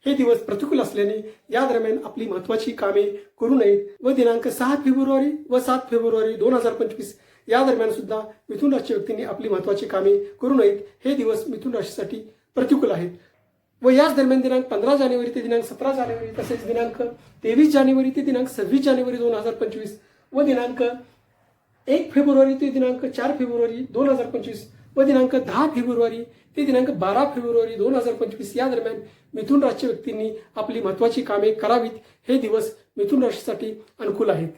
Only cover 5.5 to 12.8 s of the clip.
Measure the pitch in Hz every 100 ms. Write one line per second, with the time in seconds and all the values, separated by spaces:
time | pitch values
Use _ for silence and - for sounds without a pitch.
5.5 | 254 254 254 - 233 233 220 220 226 226
6.5 | 254 226 - 370 - - - _ _ -
7.5 | 240 269 233 220 220 196 220 220 - _
8.5 | 415 285 262 - 208 - 220 254 - 214
9.5 | 190 196 202 - 190 196 - - - 254
10.5 | 269 202 202 - _ 262 285 220 220 320
11.5 | 220 254 233 165 - 196 220 - _ _
12.5 | - 254 285